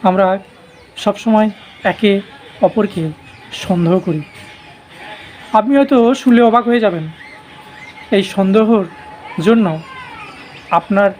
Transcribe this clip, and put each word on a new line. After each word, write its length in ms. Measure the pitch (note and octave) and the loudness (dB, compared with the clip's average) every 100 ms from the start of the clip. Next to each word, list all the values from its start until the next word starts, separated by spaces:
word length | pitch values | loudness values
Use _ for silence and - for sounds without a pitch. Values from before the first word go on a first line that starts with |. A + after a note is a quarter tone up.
আমরা 240 | G3 F#3 F#3 G3 G3 - - - - - | 0 2 0 -2 -8 -20 -20 -20 -20 -6
সবসময় 520 | G#3+ G3 A#3 A3 G#3+ G3+ - - | -4 -2 0 2 2 -2 -20 -6
একে 280 | G3 F3+ G#3 G3 - - - - | -6 0 0 0 -4 -20 -20 -2
অপরকে 420 | F3+ A3+ G3+ F3+ D#3+ D#3 - - - | -2 0 -4 -4 -8 -10 -20 -20 -18
সন্দেহ 460 | - - F3 E3 F#3 | -16 -4 0 2 0
করি। 220 | F3+ D#3 D3 - - - - - - - - - - - - | -2 -6 -8 -20 -20 -20 -20 -20 -20 -20 -20 -20 -20 -20 -2
আপনি 180 | G#3+ G#3+ C#4 | -2 2 2
হয়তো 200 | C#4 C4 A#3 | 4 4 2
শুনলে 280 | C4 B3+ A#3 | 2 2 4
অবাক 220 | A#3 A#3 | 4 2
হয়ে 200 | A#3+ A#3+ G#3+ | 2 0 0
যাবেন, 200 | E3+ D#3+ D#3+ - - - - - - - - - | -2 -8 -14 -20 -20 -20 -20 -20 -20 -20 -20 -4
এই 120 | G3+ | -2
সন্দেহর 640 | F#3+ - F#3+ G#3 A3 A3+ E3+ - - - - - | -2 -2 2 2 2 0 -2 -12 -20 -20 -14 -4
জন্য 360 | E3+ A#3 F#3+ D#3+ - - - - - - - - - | 2 2 2 -4 -12 -18 -18 -18 -20 -20 -20 -20 -4
আপনার 380 | E3+ - G3 G3+ | -2 0 0 0